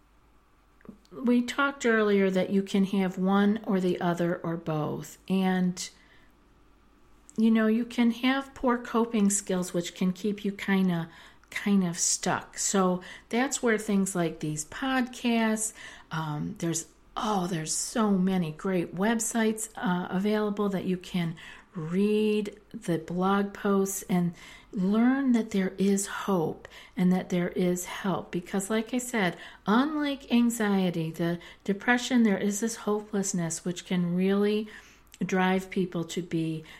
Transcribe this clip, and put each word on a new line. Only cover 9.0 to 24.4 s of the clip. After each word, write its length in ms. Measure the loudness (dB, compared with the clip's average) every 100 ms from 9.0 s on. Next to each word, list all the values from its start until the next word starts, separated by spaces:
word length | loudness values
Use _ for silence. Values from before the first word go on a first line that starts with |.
| 2 2 2
skills, 420 | 2 0 -2 -2
which 220 | -4 -4
can 180 | -2 -2
keep 320 | 0 -4 -4
you 80 | -4
kinda, 560 | -4 0 2 2 0 -4 -12 -20 -20 -14
kind 340 | -6 2 2
of 140 | 2 0
stuck. 600 | 0 0 0 -2 -4 -6
So 420 | 0 2 4 2 -4 -18 -4
that's 320 | -2 -2 0
where 160 | 0 0
things 360 | 2 2 2
like 260 | 0 -2 -2
these 260 | -6 -6 -8
podcasts, 1080 | -6 -2 -2 -2 -4 0 2 2 0 -4 -8 -18 -20 -8
um, 420 | -6 -4 -4 -6 -4
there's, 280 | -2 -2 -6 _ -14 -6
oh, 300 | 0 0 0
there's 280 | -2 -4
so 360 | -4 -2 2 4
many 420 | 4 4 2 0
great 420 | -4 -2 0 -2
websites, 760 | 0 0 0 0 0 0 0 -6 -6
uh, 300 | -2 -2 -2
available 580 | -2 0 0 0 0 -2
that 160 | -2
you 140 | -2 -4
can 360 | -2 -2 -2 -6 -14 -20 -16
read 800 | -10 -4 0 2 4 2 2 -2 -8 -16
the 260 | -10 -2 -2
blog 540 | -2 0 2 2 0
posts 500 | -2 0 2 2 -2 -2
and 240 | 0 0 -2